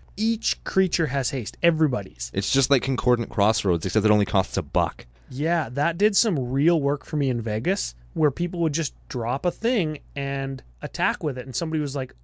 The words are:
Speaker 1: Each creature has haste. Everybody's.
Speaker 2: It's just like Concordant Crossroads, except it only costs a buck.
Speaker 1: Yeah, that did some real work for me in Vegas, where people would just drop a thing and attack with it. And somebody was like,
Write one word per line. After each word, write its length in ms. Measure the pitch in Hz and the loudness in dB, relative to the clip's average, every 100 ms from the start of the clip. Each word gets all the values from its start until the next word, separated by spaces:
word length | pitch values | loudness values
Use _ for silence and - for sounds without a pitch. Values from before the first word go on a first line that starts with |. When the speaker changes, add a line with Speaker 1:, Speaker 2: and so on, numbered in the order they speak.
| - | -14
Speaker 1:
Each 480 | - 220 226 - - | -2 -2 0 -4 -6
creature 420 | - 190 185 - 147 | -2 2 2 2 0
has 240 | 139 127 | 0 -2
haste. 260 | 135 104 - | -4 -6 -2
Everybody's. 680 | 170 160 151 113 95 - - | 0 2 2 0 -6 -12 -6
Speaker 2:
It's 180 | - - | -4 0
just 160 | 139 131 | 0 2
like 120 | 139 | 2
Concordant 480 | - 131 123 120 - | 2 0 2 2 0
Crossroads, 560 | - 104 110 98 85 92 | 2 2 2 2 0 2
except 180 | 110 | 2
it 60 | 104 | 4
only 140 | 107 98 | 4 4
costs 320 | 101 90 - | 0 0 -2
a 40 | |
buck. 440 | 73 90 82 - - - - | 0 0 0 -2 -18 -20 -12
Speaker 1:
Yeah, 400 | 127 156 170 120 | -4 -2 0 -2
that 260 | 127 160 165 | -2 -2 2
did 180 | 208 | 2
some 240 | 202 226 151 123 | 2 0 0 0
real 280 | 135 156 170 | 2 4 4
work 260 | 139 143 - | 2 -2 -2
for 100 | 151 | -2
me 140 | 135 | 0
in 100 | 120 | 0
Vegas, 540 | 110 107 151 196 - - - | -2 -2 -2 -2 -4 -12 -8
where 180 | 165 151 | 0 0
people 300 | - 175 175 | 2 -4 0
would 140 | 165 | 0
just 180 | 147 151 - - | 0 -4 -8 -10
drop 380 | 123 113 135 175 | -6 -4 -2 -2
a 40 | |
thing 500 | - 226 254 156 147 - | -2 0 0 -2 -4 -10
and 480 | - 139 139 135 135 - - | -8 -4 -4 -4 -6 -12 -14
attack 420 | 151 - 190 233 | -10 -2 -2 -2
with 140 | 156 127 | -4 -4
it. 80 | 123 | -8
And 100 | - | -6
somebody 240 | 160 156 | -4 -2
was 160 | 147 135 | -2 -4
like, 160 | 127 - | -6 -8